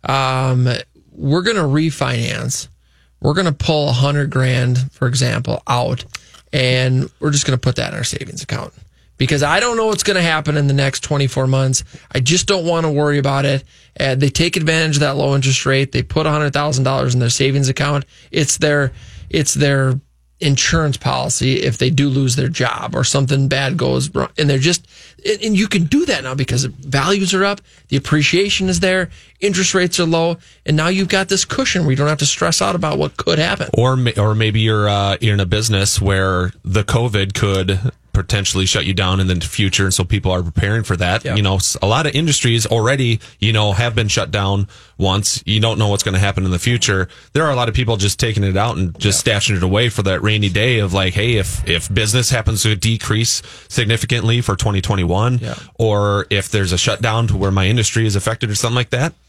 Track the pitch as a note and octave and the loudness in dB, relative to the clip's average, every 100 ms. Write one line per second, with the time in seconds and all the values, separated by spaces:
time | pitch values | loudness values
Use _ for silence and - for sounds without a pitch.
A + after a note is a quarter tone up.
0 | - C3+ C3 C3 C3 B2+ B2 A#2+ - _ | -2 0 0 0 0 2 2 0 -8 _
1 | _ - C#3+ D#3+ F#3 G#3+ D3+ D3 D#3+ C#3 | _ -6 0 0 2 0 2 2 0 -2
2 | C3 B2 A#2 A2 - - - - _ _ | -2 -2 -4 -4 -6 -6 -10 -20 _ _
3 | _ _ C#3+ D#3 F3+ C#3+ - D3+ C#3 B2 | _ _ 0 2 0 0 0 0 2 2
4 | C#3 D3 C3+ C3 C3 B2+ B2 B2 C3 - | 2 2 0 0 0 2 2 0 -2 -2
5 | B2+ B2+ B2 A2 A#2+ A2+ - A#2+ B2 B2 | -2 0 0 -2 -2 -6 -2 -2 0 -4
6 | - - - - _ C#3+ B2+ B2+ B2+ B2+ | -8 -16 -20 -20 _ -2 0 2 2 0
7 | C#3 _ D3+ C#3+ - B2+ B2+ A#2+ - - | -2 _ -2 0 0 0 0 -2 -6 -6
8 | A#2 - - - - - - - - _ | -6 -6 -10 -12 -8 -8 -8 -16 -20 _
9 | _ _ C3 C#3+ C#3+ F3 A#3+ A#3 A3 G#3 | _ _ -2 0 2 2 2 0 0 0
10 | - F#3+ E3+ D#3 D3+ D3 C#3+ C#3 C#3 - | 0 2 2 0 0 0 2 2 0 -2
11 | - C#3+ C3+ C3+ C3 C3+ C3 C3 - - | -4 -2 0 0 0 2 0 -2 -6 -18
12 | - C3 B2+ F3+ - G3 E3 E3 D#3+ C#3+ | -8 -2 0 0 2 0 2 0 0 2
13 | D3 C#3+ C#3 C#3 C#3 C#3 - - _ - | 2 2 0 0 0 -2 -4 -20 _ -4
14 | C3+ C3 C#3+ C#3 E3+ E3+ D#3 D#3+ D#3+ C#3+ | -2 2 2 2 0 2 0 2 2 2
15 | C#3+ C#3 C#3 C#3 C3+ C3 C3+ C3+ C3+ B2 | 0 2 2 2 2 0 2 2 2 -2
16 | B2+ D#3+ D#3 D3+ D3 C#3 D3 C3+ C3 C3+ | -2 0 0 0 0 0 -2 0 0 0
17 | C3 B2 A#2+ - C#3 C#3 C3 C3+ C#3+ C#3+ | 0 2 0 2 2 2 0 0 0 0
18 | - - - - D3 - D3+ D3 C3+ - | -4 -16 -6 -2 0 0 2 2 0 -4
19 | - - - C#3 C#3+ C#3 C#3+ C#3 C3 C3 | -20 -20 -4 -2 0 2 2 2 2 0
20 | _ _ _ _ D3+ C3+ - E3 D3+ C3 | _ _ _ _ 0 0 2 0 0 -2
21 | C#3+ C3 B2+ - B2+ C3 C3 A2+ B2+ C#3 | -2 -2 -2 -2 0 0 -2 0 0 2
22 | C#3+ C3+ C3+ B2+ C3 E3 B2 - A#2 A#2+ | 2 2 0 0 -2 -2 -2 -2 -4 -2
23 | B2+ C#3+ C3 C3+ C3+ C3+ C3+ D3+ B2+ C3 | 0 0 2 2 2 0 0 -2 0 0
24 | C3+ C3+ C3 - D3 C#3 D3 F3 - - | -2 -4 -4 0 2 2 2 0 -6 -20
25 | - - - G#3 G#3+ G3 G#3+ E3+ E3 C#4+ | -20 -12 -4 -2 0 0 2 0 2 2
26 | E4+ F3 C3 C3+ C3 B2 C3 - C#3+ C#3 | 2 -2 -2 -4 -2 -2 -4 -8 -4 0
27 | D3 G3+ F#3+ F#3+ G3 G3+ _ _ _ C3+ | 2 0 0 0 0 -2 _ _ _ -2
28 | - D3+ C#3+ F3 G3+ - F#3+ E3+ F#3 F#3 | 2 2 4 2 2 0 0 0 2 0
29 | F3 - - _ G3+ F3+ F#3 F#3+ F3+ F3 | -2 -8 -20 _ -2 0 0 2 0 0
30 | E3+ E3 E3 E3+ - - - D3+ D#3+ F#3+ | 0 2 0 -2 -10 -12 0 0 2 0
31 | F#3 F#3+ F#3+ G3 - - C4 F#3 D3+ C3+ | 0 0 0 -2 -2 -2 -2 0 0 2
32 | D3 D3+ D3 - E3+ D#3+ G3 F3+ D#3+ D3+ | 0 0 -2 0 0 0 0 -2 -2 -2
33 | D3 - - D#3 E3+ G3 - - B2 C3 | -4 -4 -2 0 0 -2 -2 2 2 2
34 | A#2+ A2 G#2+ G#2+ A2 G#2+ A2 G#2+ G#2 G2+ | 0 2 0 2 2 2 2 2 2 0
35 | G2+ G2 A2+ G2+ F#2 G#2 A2 G2+ G2+ - | 0 0 0 2 0 0 0 0 0 0
36 | G2 F#2+ F#2+ F#2 F2+ - - G2 G2+ - | 0 0 0 0 -2 -6 -2 -2 0 0
37 | A#2+ G#2 G2 G2 G#2 F#2+ F#2 F#2+ A#2+ - | 0 0 -2 -2 -2 0 0 -2 -2 -8
38 | _ - - G2+ G2 F#2+ F#2+ G#2 E2+ F#2+ | _ -4 -2 -2 0 -2 0 0 -2 -2
39 | F#2+ F#2+ F#2 F2+ - - G2 F2+ G2 F#2+ | 0 0 0 -2 -4 -2 0 0 0 0
40 | F2+ G2+ F#2+ F2+ E2+ - G2 A2+ G#2+ F2 | 0 0 0 -2 -2 -2 0 -2 -2 -2
41 | F2 F#2 C3+ G#2+ G2 F#2+ - - G2 A#2+ | 0 -2 -2 0 0 0 -2 -2 0 0
42 | D#3+ C3+ D#3+ C#3 B2 A#2 A2 A2+ A#2 C3+ | 0 0 0 0 2 0 0 0 0 0
43 | B2 A2 - - G#2 A2 G#2 F#2+ A#2+ A2+ | 0 -2 -4 -4 0 2 0 0 0 0
44 | G#2+ A2+ F#2 G#2 G2 G2 G2 - - - | 0 -2 -2 -2 0 0 -2 -8 -20 -2
45 | F#2+ F#2+ G2+ - - G#2+ A2+ G#2+ G#2 G2+ | 0 0 -2 -4 -2 0 2 2 0 0
46 | - F#2+ G2+ F#2+ F#2+ F2+ - A#2+ A2 G2 | 0 0 0 0 -2 0 0 0 0 0
47 | F#2+ - - C#3+ D#3+ B2+ A#2+ G#2 A#2 A2 | -2 -8 -6 -2 0 0 0 0 0 0
48 | G2 - A#2+ G#2 G2 F#2+ A2+ E2+ F#2 D#2+ | -2 0 -2 0 0 0 0 0 -4 -2
49 | G2+ F#2+ - G#2 - G2 F#2 G2 A#2+ - | 0 0 0 0 0 0 2 2 0 0
50 | G2 F#2 G#2 G#2+ G2+ F#2 A#2+ A#2+ G2+ G2 | -2 0 0 0 0 0 0 0 0 0
51 | F#2+ F#2 A2+ A2+ F#2 - - E2+ - G2+ | 0 0 0 0 -2 -4 -2 -2 0 -2
52 | G#2+ A#2+ A#2 B2 A2 G#2+ A2 G#2 A2+ A2+ | 0 0 0 0 0 0 0 0 0 -2
53 | - A2 A2+ - - - - - G#2+ A2+ | -2 0 0 -4 -8 -20 -6 -2 0 0
54 | - A#2+ A2+ A#2+ A#2+ G2 A2+ G2 - G2+ | 0 0 2 0 0 0 0 -2 0 0
55 | F2 F2+ A#2 B2 A2 - - - A2+ G#2 | 2 2 0 0 -4 -10 -14 -2 0 2
56 | G2+ G2+ - G2+ - G#2+ F#2 F2 - - | 2 0 0 -2 0 -2 0 0 0 0
57 | A#2 A2 A#2 F#2+ G2 G2 F#2+ A#2+ G#2 A#2 | 0 0 0 0 2 2 2 2 0 0
58 | A2 G2 A2 A2+ A2+ G#2 A#2 B2 A#2+ B2 | 0 0 -2 -4 -4 -2 -2 -2 -2 -2
59 | D#3 - | -2 -6